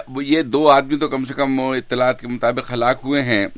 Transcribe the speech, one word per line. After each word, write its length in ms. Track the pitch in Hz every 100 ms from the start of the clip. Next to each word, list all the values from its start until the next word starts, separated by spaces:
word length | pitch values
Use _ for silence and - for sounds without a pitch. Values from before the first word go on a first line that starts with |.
| -
وہ 180 | 131 143
یہ 160 | 160
دو 280 | 131 139 151
آدمی 280 | 139 135 147
تو 100 | 151
کم 180 | 135 131
سے 80 |
کم 260 | 139 139 131
اطلاعات 640 | 131 127 - 127 127 127
کے 60 | 123
مطابق 460 | 120 120 123 123
ہلاک 260 | 120 120 107
ہوئے 180 | 127 143
ہیں، 260 | 123 107 98